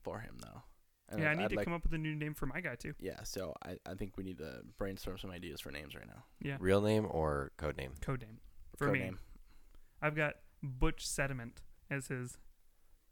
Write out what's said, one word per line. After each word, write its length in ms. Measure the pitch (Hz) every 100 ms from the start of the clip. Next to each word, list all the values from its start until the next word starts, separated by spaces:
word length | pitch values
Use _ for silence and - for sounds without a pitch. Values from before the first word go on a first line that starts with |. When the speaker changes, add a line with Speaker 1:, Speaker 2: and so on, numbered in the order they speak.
Speaker 1:
for 160 | - 98
him 200 | 113 60
though. 200 | 55 78 - - _ _ -
And 140 | 214
Speaker 2:
Yeah, 60 | -
Speaker 1:
I'd, 40 |
Speaker 2:
I 40 | 165
need 80 | 214
Speaker 1:
I'd 40 |
Speaker 2:
to 40 | -
Speaker 1:
like 80 | 175
Speaker 2:
come 80 |
up 100 | 170
with 100 | -
a 40 | 160
new 160 | 156
name 200 | 151 151
for 120 | 147 143
my 140 | 147
guy 160 | 175 120
too. 200 | - 147
Speaker 1:
Yeah, 240 | 92 -
so 320 | 107 101 87 -
I, 140 | - 90 -
I 40 |
think 240 | 92 98 -
we 80 | 95
need 140 | 90
to 200 | 73 60 - -
brainstorm 400 | 98 98 - 92
some 120 | 95
ideas 300 | 87 90 69
for 100 | 69
names 240 | 71 73 -
right 100 | 55
now. 200 | 50 - -
Speaker 2:
Yeah. 160 | 143 139
Speaker 3:
Real 220 | 92 98
name 260 | 104 110 101
or 440 | 82 78 71 67 -
code 220 | 78 67
name? 160 | 67 71
Speaker 2:
Code 220 | - 131
name. 160 | 120 113 - - - -
For 120 | 143
Speaker 1:
Code 60 | 131
Speaker 2:
me. 40 |
Speaker 1:
name. 200 | 92 92 - - - - - - - -
Speaker 2:
I've 160 | 151 151
got 160 | 151 - - -
Butch 460 | 143 127 127 - -
Sediment 540 | - 139 131 117 - - - -
as 180 | 139 131
his, 300 | 127 123 - - - - - - - _